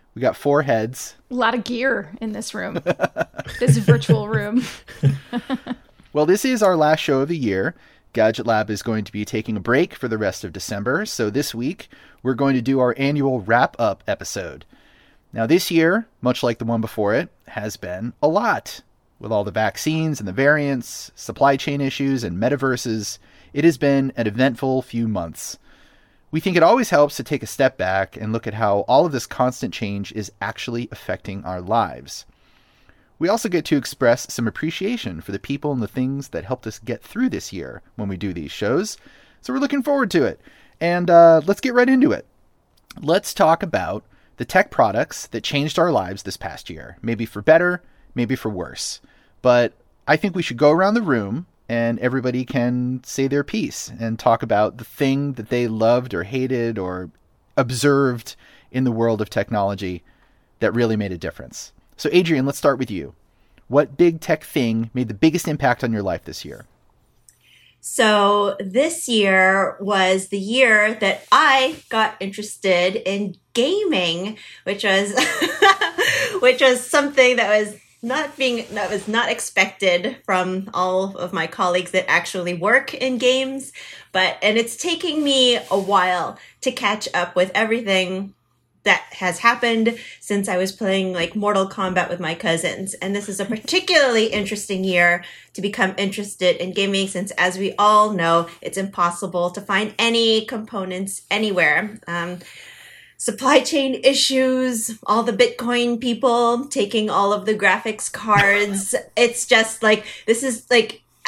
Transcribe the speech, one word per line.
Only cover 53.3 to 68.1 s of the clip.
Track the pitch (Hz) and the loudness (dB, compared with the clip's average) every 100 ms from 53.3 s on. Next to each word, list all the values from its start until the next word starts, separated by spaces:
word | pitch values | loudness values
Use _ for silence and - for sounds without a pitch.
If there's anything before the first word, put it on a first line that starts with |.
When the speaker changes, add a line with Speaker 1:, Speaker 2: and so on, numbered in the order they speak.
| 143 | 0
Speaker 1:
piece | 143 220 156 - - 107 | -2 -4 -4 -8 -12 -8
and | 113 113 | -6 -2
talk | 123 113 | 2 0
about | 117 104 107 123 | 2 0 0 -4
the | |
thing | 117 - 135 139 143 | -16 -2 0 0 -2
that | 127 107 | -6 -4
they | 123 120 | -2 -2
loved | 110 113 123 123 | 2 2 2 0
or | 92 | -6
hated | 101 127 127 123 117 107 | -4 -4 -2 -2 -2 -4
or | 92 90 90 - _ _ _ - | -6 -6 -10 -16 _ _ _ -2
observed | 123 123 143 139 135 120 - - _ - _ | -2 0 2 4 2 -2 -10 -20 _ -20 _
in | 131 | -2
the | 131 | 0
world | 113 117 107 | 2 0 0
of | 107 | -2
technology | 110 101 107 101 98 95 87 - _ _ _ _ _ | -4 -2 0 0 -2 -6 -8 -12 _ _ _ _ _
that | 110 | 0
really | 117 117 107 | 2 2 0
made | 101 | -2
a | 87 | -6
difference. | 82 - 64 - - _ _ - | -8 -10 -16 -18 -18 _ _ -6
So, | 151 | 2
Adrian, | 175 170 147 | 4 4 2
let's | 135 - | 0 0
start | 147 131 | 0 0
with | 123 | -2
you. | 92 69 - _ _ _ _ - | -6 -8 -14 _ _ _ _ 0
What | 135 151 139 | 2 2 4
big | 175 165 | 2 2
tech | - 123 | -2 -2
thing | - 147 117 113 113 | -2 -2 0 0 -2
made | 127 117 | -4 -4
the | |
biggest | 104 160 151 - | 2 2 2 -2
impact | 151 135 120 | 0 0 0
on | 120 | -2
your | 110 | -2
life | 98 87 | -2 -4
this | - 76 | -8 -14
year? | - 57 - _ _ _ _ _ _ _ _ _ _ _ | -14 -16 -20 _ _ _ _ _ _ _ _ _ _ _
Speaker 3:
So | - - 220 | -6 2 4